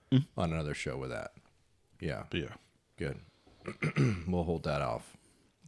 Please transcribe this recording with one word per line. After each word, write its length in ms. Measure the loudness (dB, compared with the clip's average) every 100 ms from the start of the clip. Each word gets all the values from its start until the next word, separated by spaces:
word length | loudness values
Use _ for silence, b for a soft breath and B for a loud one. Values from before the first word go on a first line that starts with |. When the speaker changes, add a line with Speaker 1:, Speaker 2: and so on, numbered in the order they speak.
| _
Speaker 1:
Mm-hmm. 300 | 4 4 0
Speaker 2:
on 120 | 0
another 180 | 2 -2
show 240 | -2 -4 -4
with 140 | -4
that. 220 | -6 -8 -14 -20 _ _ _ _ -6
Yeah. 220 | -4 -4 -4
Speaker 1:
Yeah. 220 | -4 -4 -8 -20 _ _ -6
Speaker 2:
Good. 220 | -4 -4 -12 _ -20 -16 -14 -6 -2
<clears throat> 320 | 4 4 2 0
We'll 180 | 2
hold 180 | 2 0
that 180 | 0 0
off. 360 | 0 -2 -6 -18 -20 _ _ _